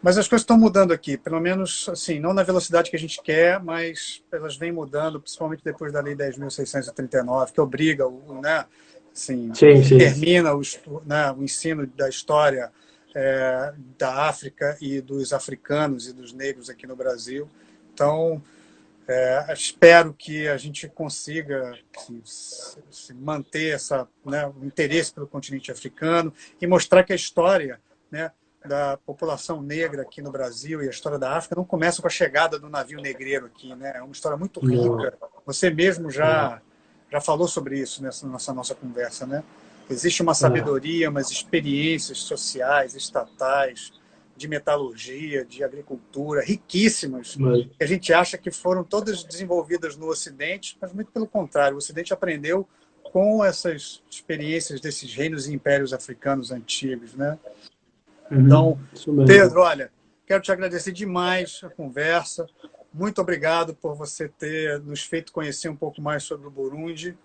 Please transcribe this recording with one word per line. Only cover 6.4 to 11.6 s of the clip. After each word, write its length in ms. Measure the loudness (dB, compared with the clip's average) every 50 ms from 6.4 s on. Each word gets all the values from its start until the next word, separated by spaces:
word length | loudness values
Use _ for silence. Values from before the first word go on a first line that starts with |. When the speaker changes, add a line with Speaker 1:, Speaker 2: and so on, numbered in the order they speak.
| -10 -10
Speaker 1:
seiscentos 380 | -8 -8 -8 -6 -4 -6 -6 -6
e 60 | -8
trinta 240 | -10 -10 -2 -2 -2
e 40 | 0
nove, 300 | 0 0 0 0 0 2
que 80 | 0
obriga 460 | 0 0 0 0 0 0 2 2 0
o, 340 | -2 -2 -6 -18 -16 -14 -6
né, 240 | -2 -2 -2 -2 -2 _ _ _ _ _ _ -20 _ _ _
assim, 400 | -16 -8 -6 -6 -6 -4 -6 4
Speaker 2:
Sim, 280 | 10 12 12 12 12 10
sim. 160 | 10 10 10
Speaker 1:
termina 560 | 10 10 6 4 4 6 6 6 6 4 2
o 60 | 0
estu-, 420 | -2 -6 -10 -12 -14 -14 -14 -14 -8
né, 280 | -2 0 0 0 0 -2
o 100 | -4 -6
ensino 420 | -6 -6 -4